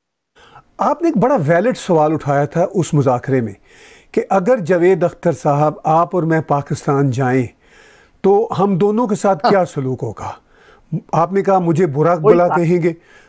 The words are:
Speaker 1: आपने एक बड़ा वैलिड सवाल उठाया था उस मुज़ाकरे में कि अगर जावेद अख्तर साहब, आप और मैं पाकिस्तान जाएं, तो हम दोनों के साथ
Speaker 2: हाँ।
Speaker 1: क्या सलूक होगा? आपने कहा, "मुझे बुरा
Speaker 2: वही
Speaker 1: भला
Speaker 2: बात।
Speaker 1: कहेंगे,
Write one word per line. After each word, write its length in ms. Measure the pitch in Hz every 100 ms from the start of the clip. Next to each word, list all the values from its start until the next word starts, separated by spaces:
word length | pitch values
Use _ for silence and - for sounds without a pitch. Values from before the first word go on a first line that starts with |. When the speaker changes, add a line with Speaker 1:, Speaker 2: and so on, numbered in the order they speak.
| _ _ _ _ - - _ -
Speaker 1:
आपने 280 | 208 294 339
एक 100 | 254
बड़ा 180 | 240 269
वैलिड 400 | 143 170 226 220
सवाल 360 | - 160 151
उठाया 340 | 160 139 139 143
था 180 | 160
उस 300 | 185 202 151
मुज़ाकरे 460 | 147 131 123 - 131
में 160 | 110 - _ - - - _
कि 60 | -
अगर 400 | - 196 185 254
जावेद 440 | 156 180 180 180
अख्तर 280 | 170 - 175
साहब, 500 | 143 156 143 151 147 156
आप 280 | 160 170
और 100 | 180
मैं 180 | 160 160
पाकिस्तान 680 | - 143 - 151 - 139 139
जाएं, 380 | 120 131 131 117 - _ - - _ _ _
तो 240 | 190 202 226
हम 260 | - 202 175
दोनों 300 | 202 214 240
के 60 |
साथ 220 | 208 202 185
Speaker 2:
हाँ। 140 | -
Speaker 1:
क्या 140 | 202
सलूक 360 | 175 151 131 123
होगा? 400 | 117 92 - - _ _ _ _ _ 156 -
आपने 280 | 156 170 196
कहा, 180 | 190 190
"मुझे 260 | 170 156 180
बुरा 280 | 139 165
Speaker 2:
वही 200 | 175 190
Speaker 1:
भला 140 | 175 175
Speaker 2:
बात। 100 | 165
Speaker 1:
कहेंगे, 380 | 165 180 165 165 _ -